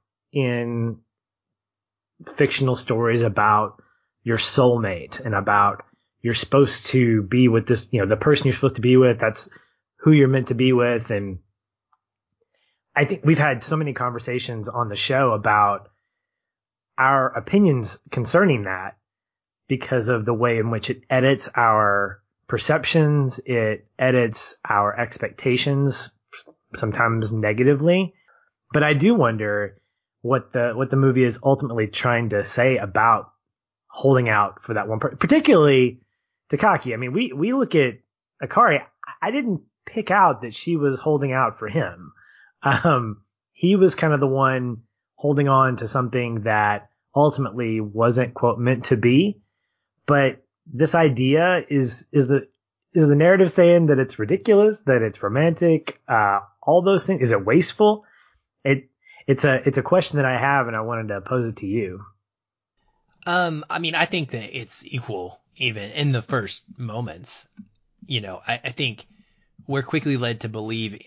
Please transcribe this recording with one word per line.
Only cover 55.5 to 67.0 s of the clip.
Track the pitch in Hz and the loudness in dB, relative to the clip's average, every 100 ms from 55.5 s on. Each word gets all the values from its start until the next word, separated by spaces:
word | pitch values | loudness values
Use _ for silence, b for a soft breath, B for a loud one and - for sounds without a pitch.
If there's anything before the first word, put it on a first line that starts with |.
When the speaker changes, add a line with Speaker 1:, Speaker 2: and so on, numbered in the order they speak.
| 160 175 156 - - - | 2 2 2 -2 -14 -2
Speaker 1:
uh, | 117 104 98 - _ | 0 2 0 -4 _
all | - 165 | 0 2
those | 180 196 - | 2 0 0
things? | 190 | -2
Is | 127 | 0
it | 107 95 | 0 2
wasteful? | 143 - - 214 214 b b b b _ _ | 2 2 2 2 2 b b b b _ _
It, | 135 135 - _ b b - | -2 -2 -4 _ b b -4
it's | 135 147 | 0 0
a, | 131 143 | 0 0
it's | 135 | -2
a | |
question | - 180 165 147 | 2 0 2 -2
that | 131 | -2
I | 127 | 0
have, | 135 139 120 | 0 0 -2
and | 110 | -4
I | |
wanted | 113 117 110 | -6 -6 -6
to | 101 | -8
pose | 92 127 117 | -4 -4 -4
it | 113 | -6
to | 98 | -6
you. | 110 98 92 101 _ _ _ _ _ _ _ _ _ _ _ - | -4 -6 -10 -18 _ _ _ _ _ _ _ _ _ _ _ -4
Speaker 2:
Um, | 175 175 156 - | -2 -2 -4 -8
I | 160 | -6
mean, | 170 160 | -4 -2
I | |
think | 170 185 139 | -2 -2 -6
that | 120 104 127 | -10 -12 -14
it's | 117 - - | -16 -18 -12
equal, | 120 117 101 90 - _ _ | -12 -10 -10 -12 -16 _ _
even | 127 107 101 | -6 -6 -10
in | 151 143 | -4 -2
the | 127 | -2
first | - 131 98 - - - | -4 -6 -6 -12 -18 -14
moments. | 120 107 | -12 -10